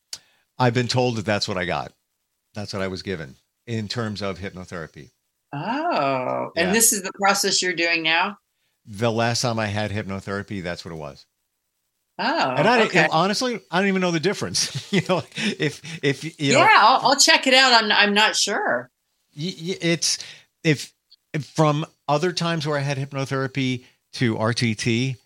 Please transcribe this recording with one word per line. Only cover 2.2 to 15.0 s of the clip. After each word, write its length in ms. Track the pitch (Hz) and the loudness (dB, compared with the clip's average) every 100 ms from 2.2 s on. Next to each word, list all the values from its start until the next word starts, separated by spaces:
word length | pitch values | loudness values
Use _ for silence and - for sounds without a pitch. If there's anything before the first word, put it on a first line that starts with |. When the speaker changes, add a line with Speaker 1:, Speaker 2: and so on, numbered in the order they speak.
| _ _ _ | _ _ _
Speaker 1:
That's 180 | 107 101 | -12 -8
what 100 | 101 | -6
I 60 | 95 | -6
was 140 | 90 | -6
given 340 | 101 87 71 - _ _ - | -8 -8 -10 -16 _ _ -8
in 220 | 113 104 | -8 -6
terms 320 | 123 110 98 | -6 -6 -6
of 180 | 101 87 | -6 -6
hypnotherapy. 720 | 98 90 90 90 78 78 65 _ _ _ _ | -10 -12 -12 -12 -12 -16 -20 _ _ _ _
Speaker 2:
Oh, 1000 | 143 185 277 339 220 139 131 127 127 127 160 | -10 -6 -4 -2 0 0 -2 -2 -4 -4 -2
and 120 | 180 | 0
Speaker 1:
Yeah. 40 | |
Speaker 2:
this 200 | 220 - | 2 2
is 100 | 208 | 0
the 100 | 185 | -6
process 480 | - 196 202 202 - | 0 2 2 0 0
you're 120 | 185 | -2
doing 280 | 165 170 165 | 0 0 0
now? 360 | 160 165 196 202 _ _ _ _ | 2 2 0 -6 _ _ _ _
Speaker 1:
The 280 | - 98 117 | -16 -2 0
last 300 | 113 117 120 | 2 0 0
time 160 | 127 113 | -2 -2
I 80 | 107 | -2
had 240 | 104 104 | -2 -2
hypnotherapy, 720 | 104 98 95 104 98 98 101 | -4 -6 -8 -6 -8 -6 -8
that's 220 | 87 85 | -6 -8
what 80 | - | -10
it 60 | 80 | -12
was. 260 | 73 69 _ _ _ _ _ _ _ _ _ - | -12 -16 _ _ _ _ _ _ _ _ _ -6
Speaker 2:
Oh, 320 | 220 320 139 131 | -2 0 0 2
Speaker 1:
And 100 | 196 | 2
I 160 | 247 | 4
Speaker 2:
okay. 220 | 190 175 151 | 4 2 2
Speaker 1:
honestly, 500 | 160 190 208 254 233 - | 2 2 0 -2 -4 -4
I 80 | 175 | 0
don't 100 | 196 | 2
even 120 | 190 | 2
know 100 | 180 | 0
the 100 | 165 | 0
difference. 720 | 165 196 92 95 - 139 - | -2 -2 -4 -2 -4 -6 -2
<laughs> 20 | |
You 100 | 190 | 0